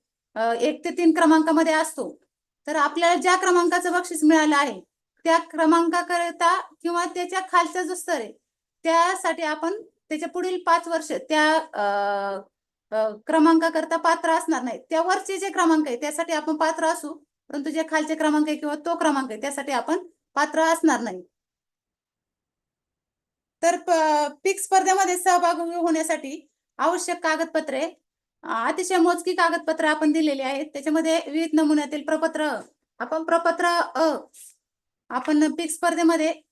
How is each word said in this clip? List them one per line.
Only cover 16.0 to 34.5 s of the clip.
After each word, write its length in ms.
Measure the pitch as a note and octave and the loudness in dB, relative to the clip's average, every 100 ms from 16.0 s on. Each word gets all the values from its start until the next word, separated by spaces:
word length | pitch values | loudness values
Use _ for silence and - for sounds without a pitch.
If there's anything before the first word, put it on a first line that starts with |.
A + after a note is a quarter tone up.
| D4 D4+ E4 | -6 -6 -4
आपण 220 | D#4 D#4 D#4 | -4 -4 -2
पात्र 300 | D#4+ E4 D#4+ | -2 0 -2
असू, 280 | - D4 E4 _ _ - | -2 -6 -14 _ _ -12
परंतु 200 | C#4+ D4+ | -8 -6
जे 140 | D#4 D#4+ | -4 -2
खालचे 260 | D#4 D4+ D#4 | -2 -2 -2
क्रमांक 340 | D#4 D4+ D4+ | 0 2 0
आहे 80 | D4 | -2
किंवा 180 | D4 D4 | -4 -6
तो 200 | E4+ E4+ | -4 0
क्रमांक 360 | D#4+ C#4 C4 | 0 0 -4
आहे, 100 | G#3+ | -8
त्यासाठी 300 | C#4 C#4 C4+ | -8 -6 -4
आपण 360 | B3+ C4 F4+ F4+ _ _ | -4 -2 -4 -4 _ _
पात्र 280 | C4+ D4 D#4 | -2 0 2
असणार 380 | D#4+ E4 D#4+ A#3+ | 2 4 4 2
नाही. 240 | A3+ F#3 - _ _ _ _ _ _ _ _ _ _ _ _ _ _ _ _ _ _ _ _ _ _ - | -2 -10 -16 _ _ _ _ _ _ _ _ _ _ _ _ _ _ _ _ _ _ _ _ _ _ -2
तर 140 | E4 F4 | 0 0
प-, 560 | F4 E4 D#4 D4 D4 D4 | 0 2 2 2 0 -2
पीक 160 | F#4+ G4 | -4 -2
स्पर्धेमध्ये 580 | - F#4+ F#4+ F#4+ F#4 F4+ | 2 2 4 2 2 0
सहभागी 580 | F#4 F4+ E4+ E4 E4+ F4 | 2 4 2 0 -4 -2
होण्यासाठी 720 | E4+ D#4+ D#4+ D4+ C#4 D#4+ _ _ _ - | 0 0 -2 -4 -6 -14 _ _ _ -4
आवश्यक 460 | C#4+ F4+ F4+ F4 | -2 -2 -4 -4
कागदपत्रे, 580 | E4 D#4 E4 D#4+ D#4 C4 E4+ - _ _ _ _ | -2 -2 -2 -4 -4 -6 -6 -10 _ _ _ _
अ, 240 | - A3+ B3 | -8 -4 -2
अतिशय 300 | F4 F4+ F#4 | -2 0 2
मोजकी 360 | E4+ E4+ F4+ | 4 2 -2
कागदपत्रे 540 | F4+ E4+ E4 D#4+ D#4+ D#4 | 0 0 0 -4 -2 0
आपण 240 | D#4 D#4 | 2 2
दिलेली 300 | D#4+ D4+ C4+ | 2 0 -2
आहेत. 240 | C4 C#4 D4+ | -4 -6 -8
त्याच्यामध्ये 540 | C#4+ D#4 D#4 D#4+ E4 D4 | -6 -2 0 2 0 -2
विविध 220 | D4+ E4 | -4 0
नमुन्यातील 500 | D#4 D4+ D4+ C#4+ D4 | 2 4 2 0 -6
प्रपत्र, 460 | D4+ D#4 D#4+ D#4+ D4+ A3 - _ _ - | -2 -2 -2 -2 -4 -4 -10 _ _ -12
आपण 240 | B3 D#4+ | -6 -6
प्रपत्र 420 | D#4+ E4+ E4+ E4+ F4 E4+ - C4 | 0 0 0 0 0 0 -2 0
अ, 220 | D#4+ C4+ - - - | 0 0 -8 -20 -20